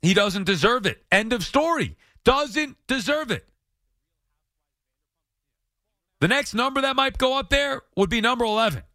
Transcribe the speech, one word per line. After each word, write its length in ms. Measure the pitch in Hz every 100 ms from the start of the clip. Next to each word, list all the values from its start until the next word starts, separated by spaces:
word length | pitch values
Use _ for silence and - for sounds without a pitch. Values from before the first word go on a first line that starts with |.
He 120 | 165
doesn't 300 | 190 202 190
deserve 420 | 185 185 185 247 190
it. 200 | 113 _
End 200 | 190 220
of 140 | 240 165
story. 500 | 277 320 330 127 - _ _ -
Doesn't 500 | 269 294 220 302 - -
deserve 440 | 262 202 302 294
it. 160 | 147 _ _ _ _ _ _ _ _ _ _ _ _ _ _ _ _ _ _ _ _ _ _ _ _ _ _ _ _
The 80 | 156
next 260 | 262 277
number 280 | 214 262 269
that 140 | 269 269
might 220 | 269 -
go 200 | 254 269
up 120 | -
there 340 | 277 285 269 _ -
would 140 | 196
be 100 | 233
number 240 | 220 247
eleven. 400 | 233 214 220 135 -